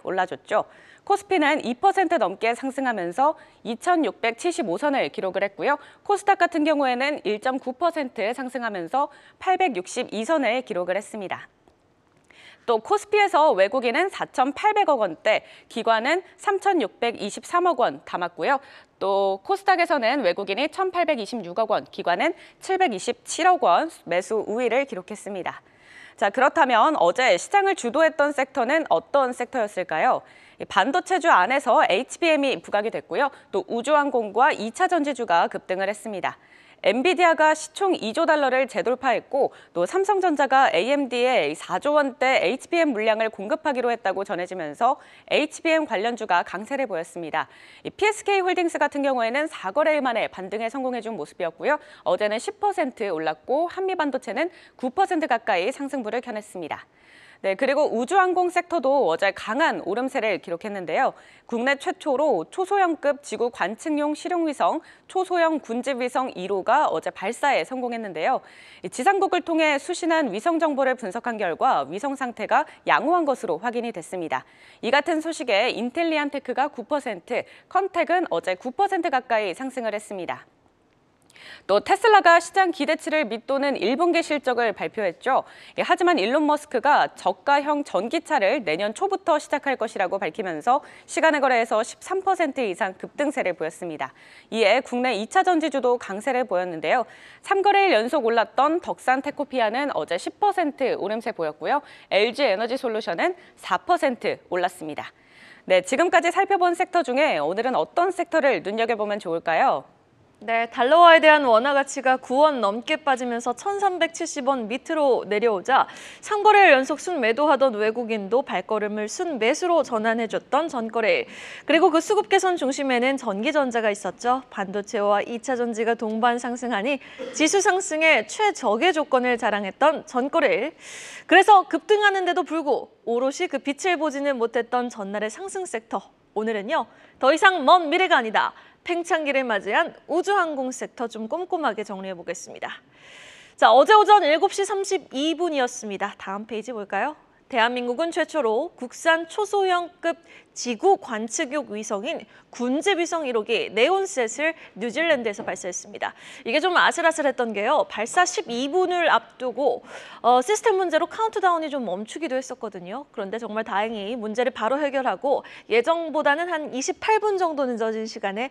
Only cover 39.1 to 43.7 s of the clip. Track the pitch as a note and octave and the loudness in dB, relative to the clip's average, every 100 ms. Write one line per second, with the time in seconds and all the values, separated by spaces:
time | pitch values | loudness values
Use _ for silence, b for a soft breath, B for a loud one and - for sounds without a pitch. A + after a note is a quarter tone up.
39.1 | G3+ - C#4 G#3 B B E3+ F3+ F#4 G4 | -2 -2 -2 -2 B B -4 -2 0 0
40.1 | G4 F#4 D4 C#4 C4+ C4+ D#3+ A3 C#4+ C4+ | 0 0 0 2 4 4 2 0 0 -2
41.1 | B3 B3 A#3 D3 D#3 - F3+ C4+ D4 C#4 | 0 2 2 0 -4 -6 -4 2 2 2
42.1 | - B3+ C4 E3+ B3+ - E4+ D#4 G#3+ A3 | 0 0 2 0 -2 -2 0 0 0 0
43.1 | A3 A3 - G3+ D#4 D#4 | 0 -2 -4 -6 -4 -4